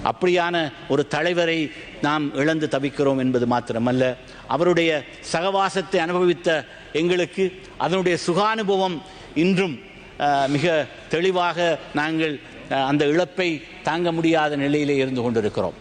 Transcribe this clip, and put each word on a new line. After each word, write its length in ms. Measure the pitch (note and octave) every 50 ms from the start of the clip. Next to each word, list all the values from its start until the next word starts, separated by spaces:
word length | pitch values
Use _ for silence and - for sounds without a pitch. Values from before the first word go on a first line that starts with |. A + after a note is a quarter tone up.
| -
அப்படியான 680 | - A#2 - - F3+ F3+ F3+ E3+ F3 F3 E3+ D#3+ C#3+ - - - -
ஒரு 200 | C3+ C#3+ C#3+ -
தலைவரை 640 | - D3 D#3 F3 F3+ E3+ E3+ E3 E3 E3 D#3 C3 - - - - - -
நாம் 320 | - D3 D3+ D#3 D3+ C#3 -
இழந்து 340 | C3+ C#3 D#3 D#3+ D#3+ D3+ D3
தவிக்கிறோம் 500 | - C3+ C3+ C#3+ C3 - D3 C#3 C3+ C3+
என்பது 280 | B2+ C3 B2+ B2 A#2+
மாத்திரமல்ல, 720 | A#2+ A#2+ A#2+ A#2 - A#2 A2+ A#2 B2 B2+ B2+ B2+ B2+ B2 - - - - - - -
அவருடைய 560 | A#2 C#3+ E3+ F3 F3 E3 E3+ E3 D#3 D3 B2+ - - - - - -
சகவாசத்தை 640 | E3 E3+ G3 F#3+ G3 G3 F#3 - F#3+ F3+ C#3+ - F3+
அனுபவித்த 680 | E3 E3 F3+ F3+ F3+ F3+ F3 D#3 - E3+ D#3+ D3+ B2 - - - - - -
எங்களுக்கு 680 | D3+ E3 F3 F3+ F3+ F3 - - - F#3+ F3+ F#3 - - - - -
அதனுடைய 400 | - D3+ F3 F#3+ F#3 F3 F3 D#3 - -
சுகானுபவம் 760 | E3+ F3 G#3 G#3+ A3 A3 A3 F#3+ G3+ F#3+ F#3+ F#3 F3+ C#3+ - - - - - - -
இன்றும், 440 | C#3+ E3 F#3 G3 E3+ G3 F3+ C#3 A2 - - - - - - - -
அ, 280 | - C#3+ C#3+ C#3 C#3 C3+
மிக 380 | C#3+ C#3+ C3+ F3+ E3 D#3 C#3 B2+ - - - -
தெளிவாக 720 | - D#3 F3 F#3 F#3 F3+ F3 F3 D#3+ E3 F3 E3+ D#3+ C3 - - -
நாங்கள், 460 | D3+ D3 D#3 D#3+ D#3+ D#3+ D#3+ D3 B2 - - - - - -
அ, 120 | C3 C3+ C3+
அந்த 220 | C3 C#3+ D3 D3
இழப்பை 580 | C#3+ D3 E3+ F3+ F3 - - F#3 F3 E3 C#3 - - - - -
தாங்க 280 | E3+ D#3 E3+ F3+ F3
முடியாத 440 | E3 E3 E3 E3 E3 D#3+ D3+ D3+ D3
நிலையிலே 400 | C#3+ C#3 C#3+ D3 D3+ D3 C#3+ C#3+
இருந்து 260 | C#3 C3+ C3 C3 B2+
கொண்டிருக்கிறோம். 520 | A2+ B2 A#2 A2+ G#2 G#2+ - - G2 F2 D#2+ -